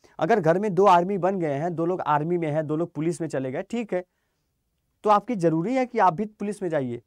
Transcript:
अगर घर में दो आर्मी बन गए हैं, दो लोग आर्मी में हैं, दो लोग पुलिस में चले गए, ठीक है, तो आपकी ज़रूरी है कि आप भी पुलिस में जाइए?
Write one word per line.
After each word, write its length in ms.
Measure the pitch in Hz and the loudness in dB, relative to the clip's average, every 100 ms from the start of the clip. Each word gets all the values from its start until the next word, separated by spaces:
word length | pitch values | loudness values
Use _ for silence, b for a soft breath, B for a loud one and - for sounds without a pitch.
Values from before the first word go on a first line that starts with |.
| b b | b b
अगर 220 | 165 208 | 0 2
घर 180 | 160 175 | 4 2
में 160 | 214 | 2
दो 120 | 175 202 | 4 6
आर्मी 320 | 175 180 202 | 6 4 0
बन 200 | 175 202 | -2 -2
गए 160 | 160 | -2
हैं, 200 | 139 165 | -2 -4
दो 120 | 160 170 | -4 -4
लोग 140 | 185 | -2
आर्मी 380 | - 147 156 175 | -2 -2 0 -2
में 120 | 160 | -2
हैं, 160 | 147 151 | -2 -2
दो 100 | 156 | -4
लोग 160 | 170 | -4
पुलिस 280 | - 160 160 | -4 -4 -4
में 80 | 165 | -4
चले 220 | 143 131 | -6 -6
गए, 100 | 139 | -6
ठीक 300 | 196 233 220 | -6 -8 -4
है, 100 | 180 180 _ _ _ _ _ _ _ _ _ | -6 -8 _ _ _ _ _ _ _ _ _
तो 60 | 208 | 2
आपकी 240 | 208 202 226 | 2 2 0
ज़रूरी 380 | 170 160 180 | 2 2 0
है 100 | 262 254 | -2 -2
कि 120 | 220 | 2
आप 160 | 185 | 2
भी 100 | 160 | 2
पुलिस 380 | 214 - 202 208 | -4 -6 -8 -6
में 60 | 180 | -4
जाइए? 320 | 156 127 117 | -2 -2 -6